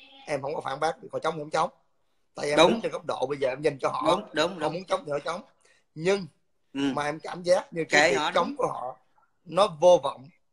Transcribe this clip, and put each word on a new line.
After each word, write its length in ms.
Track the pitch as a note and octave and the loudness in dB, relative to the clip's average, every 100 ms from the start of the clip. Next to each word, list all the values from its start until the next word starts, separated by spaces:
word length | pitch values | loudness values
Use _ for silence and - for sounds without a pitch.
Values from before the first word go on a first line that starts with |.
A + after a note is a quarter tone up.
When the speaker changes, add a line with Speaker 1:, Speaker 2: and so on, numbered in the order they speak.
| - - - | -20 -16 -8
Speaker 1:
Em 160 | C#3+ | -6
không 120 | C3 | -6
có 60 | B2+ | -8
phản 200 | C3+ C#3 | -8 -4
bác, 160 | D#3 - - | -4 -6 -10
họ 60 | C3+ | -6
chống 200 | D#3 E3 | -6 -6
không 120 | D3+ | -4
chống. 200 | D#3+ F3 - _ _ _ _ _ | -2 -2 -6 _ _ _ _ _
Tại 140 | - D3 | -8 0
em 80 | D3 | 6
Speaker 2:
Đúng. 140 | F3 | 6
Speaker 1:
đứng 100 | A#3 | 4
trên 120 | E3+ | -2
góc 140 | F3 D3 | -6 -6
độ 200 | - C3+ | -4 -4
bây 120 | C#3+ | -2
giờ 100 | C3 | -2
em 140 | C3 | 0
nhìn 160 | D3+ C3+ | -2 0
cho 100 | D3+ | -4
họ, 140 | C3+ C3+ | 0 2
Speaker 2:
Đúng, 180 | F#3 G#3 | 0 0
đúng, 200 | D3+ E3+ | -2 -2
Speaker 1:
họ 40 | F#3 | -2
Speaker 2:
đúng. 120 | D3+ | -4
Speaker 1:
muốn 120 | E3 | -4
chống 180 | F#3+ F#3+ D3 | -4 -4 -2
thì 60 | |
họ 60 | C#3+ | -6
chống. 240 | E3 F3+ - _ _ _ _ | -4 -8 -12 _ _ _ _
Nhưng 320 | D#3 E3+ G3+ E3 _ _ _ _ | -4 0 0 -4 _ _ _ _
Speaker 2:
Ừ. 60 | C3+ C#3 | -4 -2
Speaker 1:
mà 100 | C#3 | -2
em 140 | D3 D#3 | -4 -6
cảm 220 | - F3 | -10 -4
giác 300 | F3 F#3+ - | 0 0 0
như 120 | E3 D#3 | -8 2
cái 120 | D3 | 4
Speaker 2:
Kệ 100 | D#3+ | 4
Speaker 1:
việc 80 | - | 2
Speaker 2:
họ 100 | D#3 | 0
đi. 40 | |
Speaker 1:
chống 200 | F3+ F#3+ C#4+ | 0 -2 -2
của 80 | D3+ | -4
họ 300 | C3 - - _ _ _ _ | -4 -10 -14 _ _ _ _
nó 220 | - E3 G#3 D3+ | -4 2 2 4
vô 200 | F3+ F3 | 6 6
vọng 260 | C#3+ - C3+ _ _ | 4 -8 -14 _ _